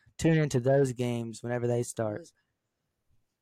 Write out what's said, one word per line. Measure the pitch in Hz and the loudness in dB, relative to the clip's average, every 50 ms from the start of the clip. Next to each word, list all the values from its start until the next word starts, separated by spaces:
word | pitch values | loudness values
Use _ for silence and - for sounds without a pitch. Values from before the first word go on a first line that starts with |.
| _ _ _ _ | _ _ _ _
tune | - 156 165 156 | 0 2 4 4
into | 151 143 - 131 | 2 2 0 0
those | 117 131 135 143 143 131 123 | 2 4 4 4 4 2 0
games | 117 123 120 120 117 117 117 110 - - | -2 -2 -2 -2 -4 -6 -8 -10 -10 -8
whenever | 120 120 123 120 120 | -6 -4 -2 0 0
they | 120 120 120 | 0 0 -2
start. | - - - 117 107 107 160 170 - _ _ _ _ _ _ _ _ _ _ _ _ _ _ _ _ _ _ _ _ _ _ | -4 -4 -4 -4 -4 -4 -6 -10 -14 _ _ _ _ _ _ _ _ _ _ _ _ _ _ _ _ _ _ _ _ _ _